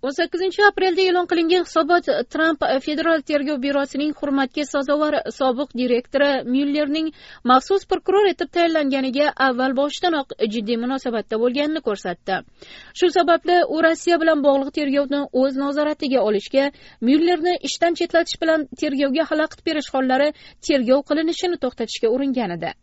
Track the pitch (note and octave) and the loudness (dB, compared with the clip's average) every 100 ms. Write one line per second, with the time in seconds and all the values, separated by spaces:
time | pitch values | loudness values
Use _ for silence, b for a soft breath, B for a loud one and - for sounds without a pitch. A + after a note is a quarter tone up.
0 | B3+ C#4+ E4+ F4 F#4 F4+ G#4 G4+ F#4+ E4+ | -6 -2 -2 0 -2 4 4 4 0 2
1 | F#4+ F4+ F4 E4+ E4 F4+ E4+ D#4+ D#4 F4 | 2 2 0 0 2 2 2 -2 2 2
2 | F4 - B3 D4+ D#4+ D#4 D4+ C4 C#4+ D4+ | 2 -2 -2 0 0 0 0 -2 -2 -2
3 | D#4+ D#4+ C#4 D4 C#4 D4 C#4 C#4+ C#4 C4+ | 0 0 0 -2 -2 -2 -2 -2 -2 -4
4 | D4+ D4 C#4+ C#4 C4+ - C#4+ C#4+ C#4 D4 | -4 -4 -2 -2 -2 -4 -4 -4 -2 0
5 | D4+ D4 - - C4 A#3+ C#4+ A#3+ B3+ A#3+ | 0 -2 -4 -2 -2 -2 -6 -4 0 0
6 | - C#4 C#4+ C4+ - C4 C#4+ C#4+ D4 D4+ | -2 0 2 0 -2 -2 0 -2 -2 -2
7 | D#4+ B B B A#3+ B3+ - G4 - F4+ | -4 B B B 2 2 4 -2 0 -4
8 | - F#4+ G#4 - F4 F4 E4+ D#4+ C#4+ C4+ | 0 2 2 0 -4 0 2 2 0 -2
9 | C4 B3+ D4 - C4+ A#3+ C4 B3+ C#4+ - | -2 0 0 2 0 2 -2 0 -2 0
10 | F4+ D#4+ C4+ - A3+ A3 G#3 A#3 A#3+ C4+ | -2 -2 -4 -4 -4 -2 -4 -4 -2 -4
11 | C4 A3+ G3+ A3 B3 B3+ D4 D#4 B3 G3+ | -4 -6 -4 0 0 0 -2 -2 -4 -4
12 | F#3 F3 - F#3+ - B B B B - | -6 -8 -6 -6 -6 B B B B -2
13 | F4+ D#4+ E4+ E4 - F4+ E4+ D#4 E4 E4 | 0 2 2 2 4 2 2 2 2 2
14 | - E4+ E4 D#4 C#4+ C#4 C4+ D#4+ D4 C#4 | 0 2 2 2 4 2 0 -4 -2 0
15 | C#4 C#4+ C#4+ B3+ C4+ C4 C#4 C#4 D4 D4+ | 0 -2 -2 0 0 0 -4 -2 -2 -2
16 | D4 C4+ G#3+ G#3 - C4+ C#4 B B B | 0 2 2 0 0 0 0 B B B
17 | A3+ D4 E4+ F4+ E4+ F4 C4+ - E4+ E4+ | 2 4 4 2 0 -2 -4 0 0 0
18 | E4+ E4 E4+ - D#4+ D#4+ C#4+ - D#4 C4+ | 0 0 0 -2 0 0 -2 -4 -4 0
19 | C#4 C4+ D4+ D#4 D#4+ - - D4+ - C#4 | 0 0 -2 -2 -2 -4 -4 -4 -2 -2
20 | C4 C4 D4 B B B - C#4+ A#3 C4+ | 0 2 0 B B B 0 0 4 2
21 | C#4 D4+ D#4+ E4+ F4+ F4 B3+ - A3+ - | 2 -2 -2 -2 -4 -2 -6 -6 -8 -2
22 | A3+ B3+ C#4 B3+ G#3+ F3 E3 - | -2 0 -2 -2 -4 -4 -8 -10